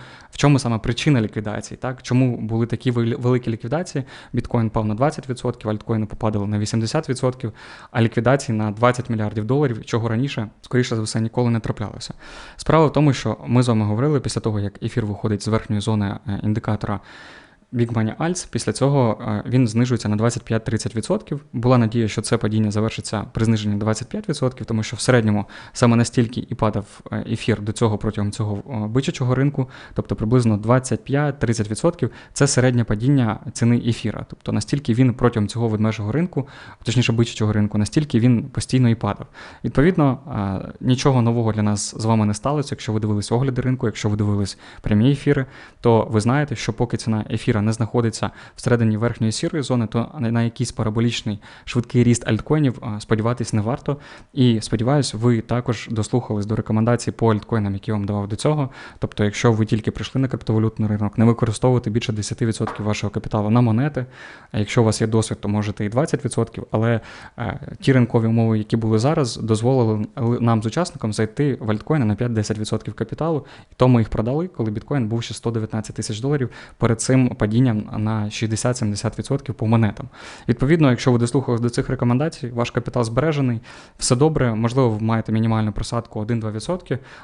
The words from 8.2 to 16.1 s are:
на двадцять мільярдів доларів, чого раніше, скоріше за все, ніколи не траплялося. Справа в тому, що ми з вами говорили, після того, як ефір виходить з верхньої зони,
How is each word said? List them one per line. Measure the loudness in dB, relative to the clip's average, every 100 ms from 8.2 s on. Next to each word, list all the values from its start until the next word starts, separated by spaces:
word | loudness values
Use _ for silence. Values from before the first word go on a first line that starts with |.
| 2 2 2 -2
на | -2
двадцять | 2 2 2 -2
мільярдів | -2 -2 -4
доларів, | -2 0 0 -2
чого | -4 -2 0
раніше, | -2 -2 -4 -8 -10
скоріше | -2 0 0 -2
за |
все, | -2 -2
ніколи | -2 0 0
не | 0
траплялося. | -2 -6 -6 -10 -14 -16 -18 -20 -20 -12
Справа | 2 4 4
в |
тому, | 4 4
що | 2 -2 -4 0
ми | 2
з | 4
вами | 2
говорили, | 2 0 0 0
після | -2 -4
того, | -2 -2
як | -4 -6
ефір | -6 -4 -4
виходить | -4 -2 -2
з | 0
верхньої | -2 0 -2
зони, | 0 0 0